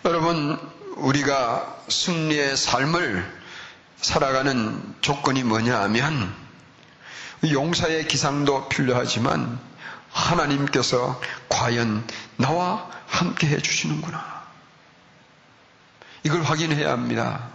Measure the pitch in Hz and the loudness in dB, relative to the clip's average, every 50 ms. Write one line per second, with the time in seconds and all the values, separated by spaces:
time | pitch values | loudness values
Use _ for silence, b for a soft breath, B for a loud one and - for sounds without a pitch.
0 | - 190 170 170 160 170 170 156 147 143 - - - - - - - - - - | 2 2 2 4 2 2 2 2 0 -2 -2 -4 -8 -16 -16 -16 -14 -14 -10 -2
1 | 123 131 135 143 143 139 139 135 127 117 120 - - - - - - - - - | 0 2 2 2 2 2 2 2 2 0 0 -2 -4 -6 -12 -14 -6 -4 -2 -2
2 | - 190 175 165 156 156 151 147 143 139 139 123 - - - 123 135 151 165 175 | 0 0 0 0 0 2 2 2 2 2 0 0 0 2 2 2 2 2 2 0
3 | 180 131 104 90 90 107 - B B B B B B B B B - - - - | 0 0 -2 -2 -4 -6 -10 B B B B B B B B B -20 -20 -10 -6
4 | - - - 175 147 135 135 131 135 143 131 123 110 107 110 107 - - - - | -4 0 2 2 2 2 2 2 2 2 2 2 0 0 -4 -6 -8 -12 -8 -4
5 | - - 147 - - 139 131 135 127 117 107 113 113 120 123 110 98 101 107 117 | -2 -2 0 2 2 2 2 2 2 2 2 4 4 2 2 2 2 2 2 2
6 | 123 147 160 139 101 90 98 - - - - - - - - - - - B B | 2 2 0 0 -2 -2 -6 -10 -16 -20 -20 -20 -20 -20 -20 -20 -20 -20 B B
7 | B B B B B B B B - 160 147 139 139 170 170 - 175 160 160 160 | B B B B B B B B 0 2 2 2 2 2 0 2 2 2 0 0
8 | 156 - - 131 160 147 139 147 143 139 139 131 135 - - - 143 127 123 123 | 0 0 0 0 2 0 0 2 2 2 2 2 0 -2 -2 0 2 2 2 2
9 | 123 117 - 113 117 139 160 151 131 - 120 123 - - B B B B B B | 0 0 0 0 2 2 2 0 0 -2 -4 -8 -12 -14 B B B B B B
10 | B B - - - - 170 175 156 143 143 139 143 139 - 135 120 - - 123 | B B -4 -2 0 2 2 2 4 2 2 2 2 2 2 2 2 4 2 2
11 | 123 131 127 B B B B B B - - - - 120 117 117 117 113 107 107 | 2 0 -2 B B B B B B -4 -2 0 2 2 2 2 2 2 0 -2
12 | 117 B B B B B - - 123 135 156 175 180 180 196 - - B B B | -4 B B B B B -2 0 0 2 2 0 0 0 -2 -4 -6 B B B
13 | B - - - 175 180 - - - 147 147 - - - - - - 156 151 151 | B -4 0 0 0 0 0 2 2 2 2 2 0 -2 -2 -2 0 -2 -2 -2
14 | 165 165 175 160 - - - - - - - - - - - - - - - - | -4 -6 -8 -8 -10 -10 -12 -14 -14 -16 -20 -20 -20 -20 -20 -20 -20 -20 -20 -20
15 | - - - - - - - - - - - - - - - _ - - - - | -20 -20 -20 -20 -20 -20 -20 -20 -20 -20 -20 -20 -20 -20 -20 _ -20 -20 -20 -20
16 | B B B B B 151 147 180 156 139 156 156 170 160 151 147 151 151 - 120 | B B B B B 0 2 2 2 2 2 2 2 0 2 2 2 2 2 0
17 | 123 120 117 113 120 123 104 - 120 120 | 0 0 0 0 0 -2 -2 -4 -8 -12